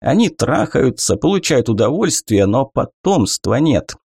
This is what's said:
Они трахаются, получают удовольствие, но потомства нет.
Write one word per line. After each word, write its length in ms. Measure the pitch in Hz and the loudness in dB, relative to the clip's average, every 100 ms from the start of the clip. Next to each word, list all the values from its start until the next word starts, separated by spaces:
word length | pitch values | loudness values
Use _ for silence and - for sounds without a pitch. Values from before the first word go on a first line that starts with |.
Они 280 | - 165 226 | 0 2 0
трахаются, 880 | - - 170 - - 131 - - - | 0 -2 -2 -2 0 0 -2 -4 -2
получают 520 | 156 196 - 139 120 | 0 0 0 0 0
удовольствие, 800 | 107 110 165 214 - - 101 98 | 0 0 0 -2 -2 0 2 2
но 200 | 117 135 | 0 -2
потомства 880 | - 135 _ - 185 101 - 98 | -4 -6 _ 0 2 0 -2 -2
нет. 400 | 117 160 104 - - _ | 0 2 0 -2 -12 _